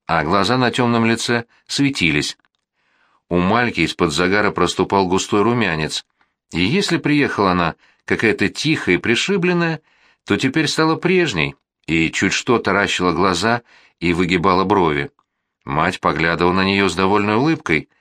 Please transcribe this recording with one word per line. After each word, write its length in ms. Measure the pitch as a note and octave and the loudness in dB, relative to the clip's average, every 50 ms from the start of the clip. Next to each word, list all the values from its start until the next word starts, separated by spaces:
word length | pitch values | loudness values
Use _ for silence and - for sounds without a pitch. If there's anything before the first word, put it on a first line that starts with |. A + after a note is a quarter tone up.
| _ - | _ -2
а 160 | E2 E2 D2+ | -2 0 0
глаза 340 | D2+ F2+ G2+ G2 F#2+ A#2+ B2+ | 0 0 0 0 0 0 0
на 140 | B2+ A#2+ | 0 0
темном 340 | A#2 - B2+ A#2+ A#2 A#2 A2+ | 0 0 0 0 0 2 2
лице 400 | A2+ A#2 A2+ - - A#2+ A#2 A2+ _ _ _ _ - | 0 0 0 -2 -2 -2 -4 -4 _ _ _ _ -8
светились. 680 | - - C#3+ C#3 C#3 - F#2 E2 D2 D2 C#2 - - _ _ _ _ _ _ _ _ _ _ _ _ _ _ _ _ _ _ - | -4 0 0 0 0 0 0 0 2 0 -2 -4 -8 _ _ _ _ _ _ _ _ _ _ _ _ _ _ _ _ _ _ -2
У 100 | F2 F2 | 0 0
Мальки 420 | F2 F#2 G#2 A#2+ B2 A#2 - - | 2 2 2 0 0 0 0 -2
из-под 320 | E2 D2 - - F2+ E2+ C#2+ | -2 -2 0 0 0 0 0
загара 380 | D2 F2+ F#2 G2 G#2 G#2 G2 | 0 0 0 2 2 0 0
проступал 560 | - - F2+ F2 - - F#2+ - - G2 G2 F2 | 0 0 0 0 0 -2 -2 0 2 0 2 2
густой 340 | F2+ F#2+ - - - G#2 | 0 -2 -2 0 0 0
румянец, 640 | G2+ A2+ A#2+ B2 A2 F#2+ E2 D#2 D#2 D2+ - - - _ _ _ _ _ _ _ _ _ | 2 2 0 0 0 -2 -2 -2 -4 -4 -6 -8 -12 _ _ _ _ _ _ _ _ _
и 100 | - E2 | -4 -2
если 360 | F2+ F#2+ C#3 G3+ G3 - E3+ D#3 | -2 0 0 0 0 0 -2 -2
приехала 540 | - D3 D3 D3 C#3 A2+ - - G#2 F#2+ | 0 0 0 2 0 0 0 0 2 2
она 240 | F2+ F2+ F2 E2 D2 _ _ _ _ _ _ | 2 2 0 -2 -4 _ _ _ _ _ _
какая-то 440 | - G2+ E2+ - A2 G2+ - G#2 F#2 | -4 -4 0 2 0 0 2 -2 -4
тихая 460 | - - - D3+ D#3 - - - F2+ | -4 -2 -2 -2 -2 -2 0 0 0
и 40 | F2 | 0
пришибленная, 800 | - G2 A#2 A#2 - - G3 G3 E3+ F3+ F3+ F3 E3+ E3 D#3+ D3 _ _ _ _ _ _ _ _ - | 2 0 -2 0 0 -2 -2 0 0 0 0 0 0 -2 -4 -6 _ _ _ _ _ _ _ _ -4
то 120 | - G3 G#3 | -2 -2 0
теперь 300 | - C3+ C3+ D#3+ D#3 C#3+ | 0 -2 0 0 -2 -2
стала 280 | - - D#3+ D#3+ D#3+ | 0 0 0 0 0
прежней, 600 | D#3+ - E3+ F#3+ F#3 F3 D3 - E2+ D2 C#2+ C#2+ _ _ _ _ _ _ - | 0 0 0 2 2 0 0 0 -2 -2 -2 -4 _ _ _ _ _ _ -2
и 240 | D#2+ E2 E2 D2+ | 0 0 0 0
чуть 220 | D2 - - G2 - | -2 -2 -2 -2 -2
что 260 | - - - B2 A2+ | -2 -2 0 0 0
таращила 520 | - G#2+ F#2+ G2 G2+ F2+ - - F#2 F2+ | 2 0 0 2 2 0 0 0 0 0
глаза 520 | E2 E2 F#2 G2 F2+ E2+ F#2 A2+ A#2 A#2 - _ - - _ _ _ - | 0 2 2 0 0 0 0 0 -2 -2 -4 _ -20 -20 _ _ _ -6
и 140 | - E2+ E2+ | -2 -2 0
выгибала 500 | E2 F#2 E2 F2+ F2+ E2 G2 F#2 F2+ F#2+ | 0 0 0 0 0 2 2 2 2 2
брови. 480 | F#2 G#2 G2+ F2+ D#2+ D2 C#2+ C#2 C#2 _ _ _ _ _ _ _ _ _ _ - | 2 2 2 2 2 0 -2 -4 -6 _ _ _ _ _ _ _ _ _ _ -10
Мать 360 | - C2+ D2 D#2+ F2+ F#2+ - | -6 -2 0 0 -2 -2 -2
поглядывала 540 | - F2+ D#2+ D2 D#2+ E2+ E2+ D#2+ F2 F2 F2+ | -2 -2 0 0 0 0 0 2 2 2 2
на 100 | F#2+ F#2+ | 2 0
нее 240 | F#2+ G2 G2 G2 F#2+ | 0 2 2 2 0
с 80 | E2+ | 0
довольной 400 | E2+ F#2+ F#2+ G2+ G#2 G2+ G#2 G#2+ | 0 0 2 2 2 0 0 0
улыбкой. 540 | A2+ C3 D#3 E3 D3+ - - E2+ D2+ C#2 _ _ _ | 0 0 0 -2 -2 -2 -2 -2 -2 -4 _ _ _